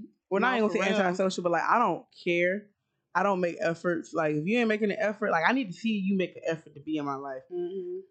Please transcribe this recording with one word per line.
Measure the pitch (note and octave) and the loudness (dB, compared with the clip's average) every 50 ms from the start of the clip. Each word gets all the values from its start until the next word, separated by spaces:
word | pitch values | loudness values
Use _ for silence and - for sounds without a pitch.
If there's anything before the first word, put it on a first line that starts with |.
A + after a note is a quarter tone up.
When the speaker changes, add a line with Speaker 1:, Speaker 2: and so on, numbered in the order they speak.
| G#3+ - _ _ _ - | -10 -16 _ _ _ -2
Speaker 1:
Well, | F#3 G3 | 0 2
not | A3+ B3+ | 2 2
Speaker 2:
No, | B3+ A#3 | 2 2
Speaker 1:
even | A3 G#3 | 2 2
Speaker 2:
for | F3 - F#3+ | 2 2 2
Speaker 1:
say | F#3+ | 2
Speaker 2:
real. | F#3+ G#3 | 2 2
Speaker 1:
antisocial, | F#3+ F3+ F3+ F#3+ F#3+ F#3+ F#3 - | 2 2 2 2 0 0 0 0
but, | F3 F3 | 0 0
like, | E3+ D#3+ - | 2 2 4
I | - F3+ A#3 | 4 4 4
don't | A#3+ G3 D#3+ - - _ - - - | 4 4 2 -2 -6 _ -16 -8 -2
care. | F3+ E3+ F3 F3 F3+ F#3 G#3 G#3 - _ _ _ _ _ _ _ _ | 0 2 2 2 2 0 -2 -6 -12 _ _ _ _ _ _ _ _
I | - F3 F#3+ | -2 2 2
don't | G3+ G3 F3+ | 2 2 2
make | F3+ E3+ D#3+ - | 0 0 -2 0
efforts. | - E3 E3+ - - F3+ E3+ E3 D#3 - - | -2 -2 -2 0 0 -2 -2 -2 -4 -6 -2
Like, | E3 D#3+ D3+ D3+ | 0 0 0 0
if | D3+ D3+ | 0 0
you | F#3 A3+ B3 | 0 0 2
ain't | A#3 A3 | 2 2
making | G#3+ G#3 A3 G3+ | 0 0 0 -2
an | F#3 - | 0 0
effort, | - G#3 G#3 - G#3+ F#3+ | -2 -2 -2 -2 -2 0
like, | E3+ E3 D#3+ F#3 | 0 2 4 4
I | |
need | A#3+ C4+ C4 | 2 2 0
to | F#3 | -4
see | E3 - - A3+ A3 G3+ | -6 -4 -2 -2 -2 0
you | F#3+ F#3+ G3+ | 0 0 2
make | F#3 F3+ D#3+ - | 0 0 -2 -4
an | - - | -6 -4
effort | E3 E3 D#3+ - D3+ D3 | -4 -4 -4 -6 -16 -20
to | D3 | -14
be | C#3+ D#3 D#3 | -8 -4 -4
in | D3+ C#3+ | -2 -2
my | C#3+ C#3 | -2 -4
life | C3+ C#3+ C#3 C3 C3 C3 - | -6 -6 -8 -10 -10 -10 -8
Speaker 2:
Mm-hmm. | F3+ F3 F3 F3 F#3+ G3 F3+ - F3+ F#3+ F#3+ _ | -6 -6 -6 -4 -6 -6 -8 -8 -8 -10 -12 _